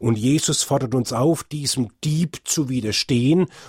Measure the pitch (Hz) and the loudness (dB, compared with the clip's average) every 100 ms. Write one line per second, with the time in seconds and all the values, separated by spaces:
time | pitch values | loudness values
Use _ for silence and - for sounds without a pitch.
0 | 113 113 120 151 - 143 - 139 131 127 | -2 0 2 2 0 -2 0 -2 0 -2
1 | 120 117 143 160 - 151 139 - 113 - | -2 0 2 0 -4 -6 -4 -2 -4 -4
2 | 156 156 165 - - - 135 127 107 101 | -2 0 -2 -4 -4 -2 -2 -2 -2 -2
3 | - 120 127 175 180 - | 0 2 4 4 2 -4